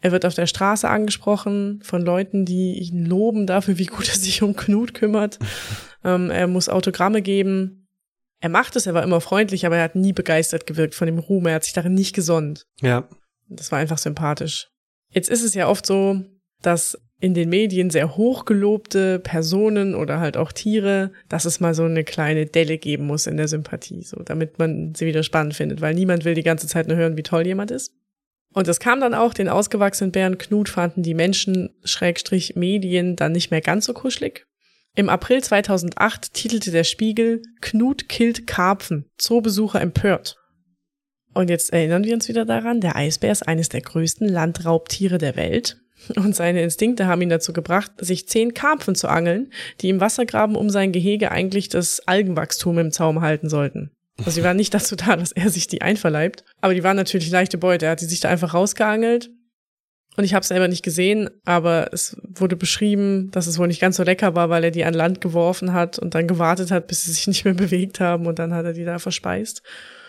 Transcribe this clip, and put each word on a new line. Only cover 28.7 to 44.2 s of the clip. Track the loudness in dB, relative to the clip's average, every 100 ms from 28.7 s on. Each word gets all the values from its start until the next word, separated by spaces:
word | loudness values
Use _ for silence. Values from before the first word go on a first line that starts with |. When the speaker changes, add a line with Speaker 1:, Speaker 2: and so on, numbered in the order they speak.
| 2
Speaker 1:
kam | 2 2
dann | 2
auch, | 2 0
den | 2 0
ausgewachsenen | 2 0 0 0 0 -2
Bären | 0 0 0
Knut | -2 0 0
fanden | -2 -2 0
die | -2
Menschen | 2 2 2 0 -2 -2 _ -6
Schrägstrich | 0 0 -2 0 -2 0 -2
Medien | 0 0 0 0 0 0
dann | 0
nicht | 0 0
mehr | -2
ganz | 0 -2 -2
so |
kuschelig. | -4 -4 -4 -6 -8 _ _ _ _ _
Im | 0 2
April | 2 2 0
zweitausendacht | 4 0 2 0 -2 0 -2 -2 -10
titelte | -8 -4 -4 0
der | 0
Spiegel, | 0 0 -2 2 2 0 -6 _
"Knut | -4 0 2 0 -6
killt | 0 2 0 -6
Karpfen, | 0 0 0 -2 -6 -6 _
Zoobesucher | 2 2 2 0 0 0
empört." | 0 2 2 0 -2 -16 _ _ _ _ _ _ _ _ _
Und | -2 0
jetzt | 0 0
erinnern | 0 2 0
wir | 0 -2
uns | -2
wieder | -4
daran, | 0 -2 0 0
der | 0 0
Eisbär | -2 0 0
ist | 0 0
eines | -2 -2
der | -4
größten | -4 -2 -2 0